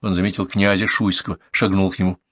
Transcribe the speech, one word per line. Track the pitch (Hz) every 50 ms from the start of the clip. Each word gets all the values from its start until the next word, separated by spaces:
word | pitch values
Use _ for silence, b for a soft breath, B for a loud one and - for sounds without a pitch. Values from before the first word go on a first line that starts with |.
он | - 107 95
заметил | 87 92 104 95 - 98
князя | 92 - 104 98 101 101 92 107
Шуйского, | 113 - - 113 101 90 - - - 92 b b b
шагнул | b - - 104 95 98 98 95
к | 90 -
нему. | 98 92 90 - _ _